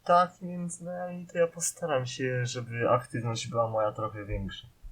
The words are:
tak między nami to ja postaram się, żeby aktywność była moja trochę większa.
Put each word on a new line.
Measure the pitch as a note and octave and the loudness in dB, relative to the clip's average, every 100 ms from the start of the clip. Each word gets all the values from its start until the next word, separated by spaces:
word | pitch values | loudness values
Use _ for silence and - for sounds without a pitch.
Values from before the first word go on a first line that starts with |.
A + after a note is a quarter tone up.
tak | - F3 F3+ - | 4 6 6 0
między | F3+ F3+ F3 - F3 | -8 -6 -6 -6 -8
nami | F3+ F3+ F3+ F3 | -6 -6 -8 -6
to | F3 | 0
ja | E3+ | 0
postaram | E3+ D#3+ - E3+ C3+ B2 | 2 -6 -4 -2 0 -2
się, | - C3 B2 A#2+ | -2 -2 0 -2
żeby | B2+ A2+ A#2 A#2 | -4 -6 -2 4
aktywność | B2 - B2 A#2 A2+ A#2 | 4 2 -2 -2 -2 -2
była | A#2 A2+ | 0 2
moja | A2 G#2+ | 2 0
trochę | A2 G#2+ G#2+ G2+ | 0 -4 -6 -6
większa. | G2+ F#2+ - - _ - | -4 -4 -8 -14 _ -18